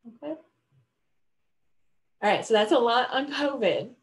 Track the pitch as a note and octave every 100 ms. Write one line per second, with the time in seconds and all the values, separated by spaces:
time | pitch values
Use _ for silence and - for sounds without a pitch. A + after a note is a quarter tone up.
0 | A#3+ A3+ D4 D#4 _ _ _ _ _ _
1 | _ _ _ _ _ _ _ _ _ _
2 | _ _ G#3 F#3 - G#3+ G#3+ D4 A#3 A#3
3 | B3 C4 C#4+ C#4+ C#4+ C4+ G3+ B2 A2 -